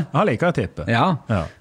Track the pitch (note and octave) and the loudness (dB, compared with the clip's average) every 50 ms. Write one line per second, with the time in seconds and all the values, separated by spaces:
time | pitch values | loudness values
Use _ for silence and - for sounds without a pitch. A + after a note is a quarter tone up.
0 | D#3+ - - D3 G#3 G#3 A#2 G2+ D#3+ - - C#3+ G#2 F2 - - - - A#2 A#2 | 0 0 0 0 2 2 0 0 0 0 0 0 -4 -4 -6 -8 -4 0 2 2
1 | C#3+ F#3+ E3+ - - - A2+ F#2 D#2 - - - | 2 2 0 -2 -2 -2 -2 -2 -2 -4 -8 -18